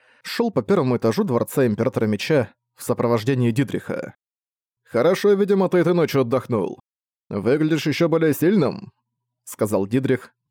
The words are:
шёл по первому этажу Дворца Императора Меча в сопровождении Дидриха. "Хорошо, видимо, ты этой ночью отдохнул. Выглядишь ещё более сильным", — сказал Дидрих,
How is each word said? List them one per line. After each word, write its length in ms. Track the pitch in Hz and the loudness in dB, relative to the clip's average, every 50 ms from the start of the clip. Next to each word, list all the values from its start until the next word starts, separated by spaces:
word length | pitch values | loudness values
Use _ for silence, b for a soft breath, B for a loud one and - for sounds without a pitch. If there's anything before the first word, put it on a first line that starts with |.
| b b b b | b b b b
шёл 300 | b - - - 240 233 | b -8 -4 -2 -2 -2
по 100 | - 254 | -2 -2
первому 340 | - - 202 180 139 127 123 | 0 0 0 2 2 0 0
этажу 280 | 110 - 113 110 190 226 | 0 0 0 0 0 0
Дворца 420 | 165 123 - - - - 147 135 | 0 0 -2 -2 -2 0 0 2
Императора 400 | - 104 - 113 127 - - 117 | 2 2 0 -2 -2 0 0 -2
Меча 480 | 107 107 101 - - 160 139 107 - _ _ _ _ _ | 0 -2 -4 -2 0 0 0 0 -2 _ _ _ _ _
в 80 | - - | -12 -6
сопровождении 680 | - 117 - 117 117 120 113 107 139 139 123 120 117 | -4 -2 -2 0 0 0 0 0 0 0 2 0 0
Дидриха. 640 | 113 139 139 - - - - - - - - - - _ _ _ _ _ _ _ _ _ _ _ _ _ _ | 0 0 -2 -2 -4 -8 -6 -8 -8 -8 -8 -12 -16 _ _ _ _ _ _ _ _ _ _ _ _ _ _
"Хорошо, 480 | _ - - 127 170 190 - - 208 | _ -2 0 2 2 2 2 2 2
видимо, 360 | 202 196 202 185 202 190 185 170 | 4 4 2 2 2 2 2 2
ты 100 | - 180 | 2 2
этой 160 | 160 175 180 | 2 2 2
ночью 260 | 175 156 - - 135 | 2 0 0 0 -2
отдохнул. 580 | 127 117 131 127 - - 120 107 85 - - - _ _ _ _ _ _ _ _ _ _ | 0 0 -2 -4 -2 -2 -2 -2 -2 -4 -8 -12 _ _ _ _ _ _ _ _ _ _
Выглядишь 600 | 107 104 92 113 139 151 156 156 165 147 - 156 | -8 -4 0 0 0 2 2 0 0 -2 -2 -2
ещё 200 | 135 - 175 160 | 0 0 0 0
более 240 | 160 165 160 156 | 2 2 2 0
сильным", — 600 | 135 - 147 175 220 196 139 110 73 - - - _ _ _ _ _ _ _ _ _ _ _ | 2 2 2 2 2 2 0 0 -2 -6 -14 -18 _ _ _ _ _ _ _ _ _ _ _
сказал 440 | - - - 110 104 107 95 98 98 | -20 -6 -4 -2 0 0 -2 0 0
Дидрих, 440 | 120 135 127 120 127 - - - _ _ _ _ | -2 -2 0 0 -2 -2 -4 -14 _ _ _ _